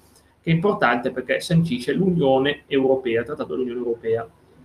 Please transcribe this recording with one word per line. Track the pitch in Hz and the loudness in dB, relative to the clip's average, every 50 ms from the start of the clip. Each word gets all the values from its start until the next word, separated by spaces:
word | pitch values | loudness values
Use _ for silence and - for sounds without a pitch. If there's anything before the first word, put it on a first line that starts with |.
| _ _ _ _ _ _ _ _ | _ _ _ _ _ _ _ _
che | - 165 | -2 0
è | 165 | 0
importante | 165 185 208 196 - - 120 123 127 127 127 | 2 2 0 0 2 2 2 2 2 -2 -4
perché | - 131 - - - - | -4 -4 -4 -2 -2 -2
sancisce | - - 170 165 170 - 123 123 - 147 139 | 0 2 2 2 2 2 -2 -4 -2 -2 0
l'Unione | 175 196 185 175 165 143 135 135 135 135 143 143 - - | 2 2 2 2 2 4 4 4 4 2 0 -2 -4 -4
Europea, | - 143 135 131 131 135 131 127 117 113 117 | -2 0 2 2 2 2 0 0 0 -2 -2
il | 120 | -2
Trattato | - 151 135 120 - - | -4 -8 -8 -8 -6 -6
dell'Unione | 131 127 120 120 123 | -4 -4 -4 -6 -6
Europea. | 120 120 117 - 113 113 113 113 117 - - _ _ _ _ - | -4 -4 -6 -4 -4 -2 -2 -2 -4 -8 -16 _ _ _ _ -20